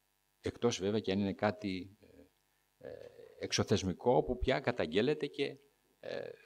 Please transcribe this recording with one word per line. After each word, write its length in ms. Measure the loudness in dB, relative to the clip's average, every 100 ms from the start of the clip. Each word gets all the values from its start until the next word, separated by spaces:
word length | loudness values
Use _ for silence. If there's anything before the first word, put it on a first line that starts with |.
| _ _ _ _
Εκτός 380 | -8 -2 0 0
βέβαια 200 | 0 0
και 120 | 2
αν 80 | 2
είναι 140 | 0
κάτι, 640 | 2 0 0 -4 -6 -8 -16
ε, 880 | -20 -20 -20 _ _ _ _ _ -14
ε, 40 | -14 -16 -20 -20 -10
εξωθεσμικό, 760 | -2 0 4 2 2 0 4 4
όπου 220 | 4 0
πια 220 | 0 2
καταγγέλλεται 680 | 0 0 0 2 2 2 -2
και, 300 | -2 -4 -6 _ _ _ _
ε, 300 | -8 -8 -8 -12